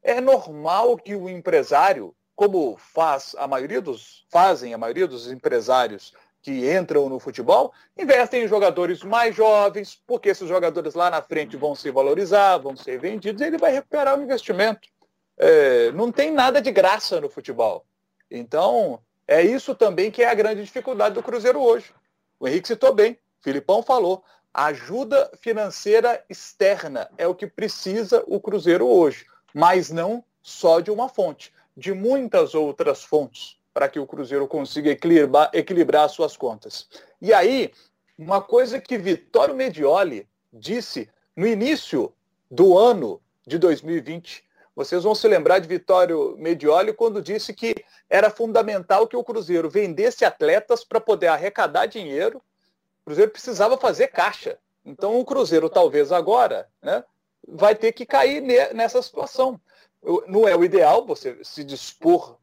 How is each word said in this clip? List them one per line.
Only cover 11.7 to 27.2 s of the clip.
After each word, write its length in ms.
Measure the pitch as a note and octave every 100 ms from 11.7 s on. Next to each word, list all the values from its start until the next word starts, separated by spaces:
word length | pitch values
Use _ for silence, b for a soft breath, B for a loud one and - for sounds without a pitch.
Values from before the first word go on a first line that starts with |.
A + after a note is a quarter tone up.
| C#3+
se 160 | D3
valorizar, 680 | C3 C3+ D#3 F#3+ G3+ G3 F3+
vão 180 | C3+ C3+
ser 200 | - C3
vendidos, 440 | D#3+ G#3+ G3 G#3
e 40 | D4
ele 120 | D#4+
vai 160 | E4
recuperar 440 | C4+ - D4+ C#4 C#4
o 40 |
investimento. 680 | C4+ B3+ - F#3 A3 G#3 _ _ _ _ _ _
É, 540 | D#3+ D#3+ C#3 B2 A#2
não 200 | D3 A#3+
tem 200 | A3+ D4
nada 300 | D4+ C4 C4+
de 100 | B3
graça 480 | G3 F#3 D#4+ - F3
no 100 | C#3+
futebol. 560 | - B2+ A#2 A2 F2+ _ _ _ _ _
Então, 680 | A#2+ A#2 D3+ F#3 A#3+ E3+ A#2+ _ _ -
é 140 | D3+
isso 340 | F3 B3+ - A#3
também 340 | G#3+ F3 G#3
que 140 | G#3+
é 60 | A#3
a 40 |
grande 300 | A3 G#3+ G#3
dificuldade 520 | G#3 C4 C4 A3+ G#3 G#3
do 80 |
Cruzeiro 380 | A3+ A#3 A3+ C#4+
hoje. 320 | B3 A#3 - _ _ _ _ _
O 80 | C3
Henrique 220 | E3 -
citou 240 | G#3+ C4
bem, 200 | G#3 G#3+
o 40 | A#3+ _ _
Filipão 400 | - C#3 - G#3
falou, 400 | A3+ B3+ F3+ F#3 b b _
ajuda 760 | - D3 C#3+ - A3 B3+ C#4 - -
financeira 840 | A#3 G#3+ G3+ - G#3 G#3+ A#3+ A#3 _
externa 800 | F#3 - _ G3 G3+ E3 B2+ -
é 100 | -